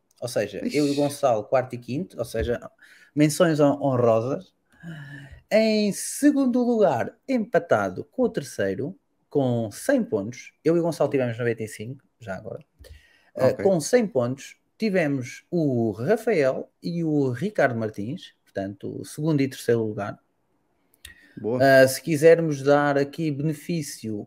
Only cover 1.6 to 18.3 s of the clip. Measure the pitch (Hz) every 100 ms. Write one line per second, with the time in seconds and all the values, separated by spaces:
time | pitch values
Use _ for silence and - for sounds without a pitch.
1.6 | 123 120 123 135 185 - 117 113 113 117
2.6 | - _ - - _ 143 151 151 175 147
3.6 | 143 139 139 127 117 113 120 160 - _
4.6 | _ _ 170 156 139 143 139 - _ 208
5.6 | 220 214 208 185 - - 294 285 262 247
6.6 | 240 226 185 123 101 - - 254 196 170
7.6 | - 113 98 90 - - 247 - 143 -
8.6 | 98 95 139 190 _ _ _ 147 131 120
9.6 | 110 - - 277 202 - 147 - - _
10.6 | 147 170 165 160 147 135 123 113 120 113
11.6 | - - 113 139 _ _ 110 92 107 -
12.6 | _ _ - - _ _ _ - 131 -
13.6 | 190 180 - 247 214 131 120 135 - -
14.6 | _ _ 220 185 151 139 123 - - 175
15.6 | 147 123 113 101 135 226 233 185 135 -
16.6 | - _ 180 170 160 147 135 120 196 208
17.6 | 139 117 110 104 104 190 -